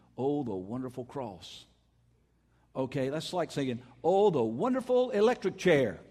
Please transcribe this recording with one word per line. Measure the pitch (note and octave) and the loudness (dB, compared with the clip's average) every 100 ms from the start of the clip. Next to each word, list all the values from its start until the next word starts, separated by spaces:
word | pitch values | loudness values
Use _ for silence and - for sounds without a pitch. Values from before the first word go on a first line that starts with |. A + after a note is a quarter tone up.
| _ - | _ -6
"Oh, | C3+ D3 | -2 -2
the | A#2+ F#2+ | -4 -6
wonderful | F#2+ B2+ B2+ B2+ B2 | -6 -8 -8 -10 -10
cross." | C#3+ A#2 F2 - - - _ _ _ _ _ _ _ _ _ _ D3 | -10 -10 -12 -16 -20 -20 _ _ _ _ _ _ _ _ _ _ -8
Okay, | C3 C#3 C3 | -4 -4 -4
that's | D#3 D#3+ | -4 -4
like | F3+ D3+ | -4 -4
singing, | D3 C3+ A#2 - - | -2 -4 -4 -10 -4
"Oh, | D#3+ G3 G#3+ | 2 4 4
the | D3+ | 4
wonderful | A2 A#2 A#3+ B3+ B3+ B3 B3 | 0 0 -2 -2 2 2 2
electric | G#3+ A3 A#3 F#3+ - | 4 4 4 -2 0
chair. | F3+ D3 A2+ D#2 - | 4 6 4 -2 -14